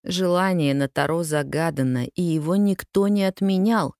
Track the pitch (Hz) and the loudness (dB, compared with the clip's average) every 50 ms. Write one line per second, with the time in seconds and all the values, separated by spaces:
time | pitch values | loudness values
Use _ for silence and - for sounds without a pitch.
0 | - - 185 180 185 175 175 180 185 190 185 175 151 143 139 139 139 135 _ - | -6 -6 -4 -2 0 2 2 2 2 2 2 2 2 2 2 0 -2 -2 _ -2
1 | 143 143 160 170 175 151 151 147 143 135 139 151 165 165 151 139 131 127 127 123 | -2 0 0 -2 -2 -2 -2 -4 -2 -2 -4 -2 -2 -2 -2 -2 -2 0 0 -2
2 | 123 127 _ - 180 170 156 160 147 160 185 202 202 202 190 - - _ _ 196 | -4 -6 _ -4 -2 0 0 -2 0 0 0 2 2 2 0 -2 -6 _ _ 0
3 | 196 202 208 202 196 190 185 - 196 196 190 185 190 220 233 214 160 - - | 2 2 2 0 0 -2 -2 -2 -2 0 2 2 2 2 2 2 0 -2 -6